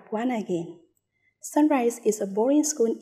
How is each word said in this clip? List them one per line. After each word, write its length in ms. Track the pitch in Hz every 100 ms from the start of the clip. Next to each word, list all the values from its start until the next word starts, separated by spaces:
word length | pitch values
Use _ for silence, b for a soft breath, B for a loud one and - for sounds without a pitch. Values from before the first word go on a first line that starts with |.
| -
one 200 | 214 254
again. 480 | 233 196 170 170 - _ _ _ _ _ _
Sunrise 580 | - 294 302 277 233 240
is 180 | 226 208
a 40 | 196
boarding 380 | 196 247 302
school 300 | 294 - 226 226